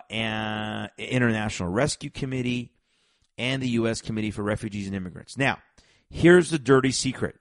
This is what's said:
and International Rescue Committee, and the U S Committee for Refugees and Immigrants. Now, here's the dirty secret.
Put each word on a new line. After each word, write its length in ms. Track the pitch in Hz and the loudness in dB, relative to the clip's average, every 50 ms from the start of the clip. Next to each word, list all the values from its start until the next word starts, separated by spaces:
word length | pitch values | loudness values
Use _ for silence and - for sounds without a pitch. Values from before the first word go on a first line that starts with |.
| - - | -8 -8
and 840 | 104 113 113 110 110 110 107 107 107 107 107 107 107 107 107 104 - - | -6 -4 -4 -4 -4 -4 -4 -6 -6 -6 -6 -6 -6 -8 -10 -10 -12 -12
International 720 | 110 - 123 127 123 117 110 110 107 107 - - 92 87 | -6 -2 0 2 2 2 2 0 -2 -4 -4 -4 -4 -2
Rescue 420 | 92 117 143 147 - - 143 143 | 0 0 0 0 -2 -6 -10 -12
Committee, 640 | - - 143 131 131 127 123 123 123 123 120 - _ _ _ _ _ _ _ _ _ _ _ _ _ | -10 -8 -8 -6 -4 -4 -4 -2 -4 -4 -6 -10 _ _ _ _ _ _ _ _ _ _ _ _ _
and 260 | - 117 127 135 135 | -6 -4 -4 -2 -2
the 80 | 131 123 | -2 0
U 180 | 117 113 113 113 | 0 0 0 0
S 120 | 113 - | -2 -4
Committee 300 | - - 113 110 107 107 | -6 -6 -4 -2 -2 -4
for 120 | - 107 | -4 -4
Refugees 440 | 101 104 110 - - 107 101 104 98 | -2 -2 -2 -4 -4 -6 -8 -8 -6
and 100 | 98 98 | -6 -6
Immigrants. 400 | 98 90 90 76 - - - - | -6 -6 -8 -12 -14 -16 -10 -4
Now, 220 | 131 139 127 101 - - _ _ _ _ _ _ _ _ - | -2 0 0 -2 -2 -8 _ _ _ _ _ _ _ _ -12
here's 420 | - - - 170 180 180 160 143 | 0 6 8 10 10 8 8 4
the 80 | 160 147 | 0 0
dirty 340 | 117 127 139 131 127 135 | 4 6 6 6 6 4
secret. 440 | 123 - - 131 120 - 104 80 - _ | 0 -2 -2 -4 -4 -4 -6 -6 -6 _